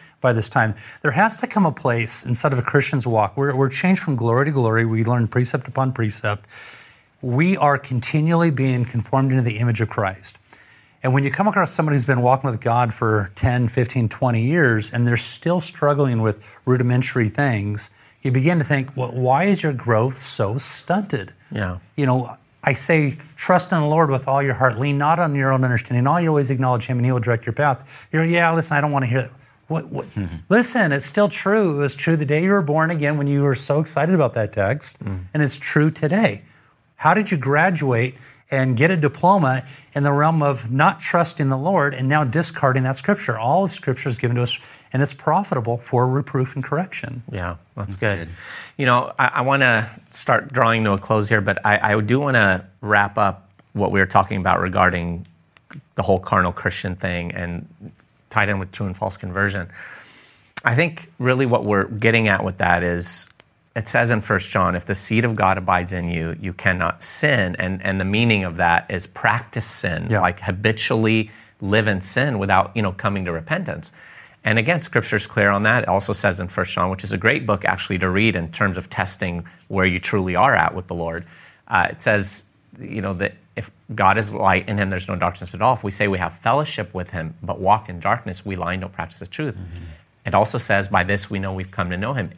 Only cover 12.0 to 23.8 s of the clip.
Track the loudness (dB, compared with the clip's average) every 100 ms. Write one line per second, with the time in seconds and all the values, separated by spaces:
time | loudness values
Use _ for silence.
12 | 2 2 4 2 0 -2 0 0 0 0
13 | 0 2 0 -2 0 2 0 0 -2 0
14 | -2 0 0 2 2 4 4 2 -2 0
15 | 0 0 -4 -8 -2 -2 -4 -2 0 2
16 | 2 2 0 -2 -8 -10 0 2 2 0
17 | 0 0 0 0 0 0 -2 -6 -10 _
18 | _ _ -2 2 2 2 0 0 -2 -6
19 | -6 -2 2 2 2 2 0 -4 0 2
20 | 2 -2 -12 -4 -2 -2 -8 -14 -2 -2
21 | -2 -6 -8 -16 _ -6 -4 -6 -12 -2
22 | 2 2 -2 -12 _ _ -2 -2 2 2
23 | 2 -4 -14 -12 2 2 4 0